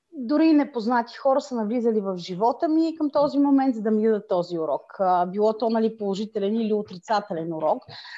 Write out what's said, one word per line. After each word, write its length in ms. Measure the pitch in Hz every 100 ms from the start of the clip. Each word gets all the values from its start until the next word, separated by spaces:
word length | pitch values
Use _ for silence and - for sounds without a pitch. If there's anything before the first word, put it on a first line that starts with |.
| _
дори 340 | 330 233 294 320
и 60 |
непознати 640 | 294 285 247 214 247 233 -
хора 240 | 277 269
са 140 | 269 247
навлизали 460 | 208 247 233 214
в 160 | 196 185
живота 500 | 170 180 233 262 330
ми 280 | 311 330 320
към 120 | 302
този 300 | 294 285 269
момент, 360 | 285 277 269 226
за 60 |
да 100 | 214
ми 120 | 220
дадат 240 | 220 214 208
този 320 | 185 175 175
урок. 360 | 156 143 - -
А, 260 | 190 180 180
било 320 | 196 214 220
то, 120 | 233
нали, 280 | 226 226 226
положителен 580 | 202 190 214 214 196 226
или 180 | 220
отрицателен 800 | 208 208 180 - 208 208 170 165
урок. 300 | 160 156 254 - - -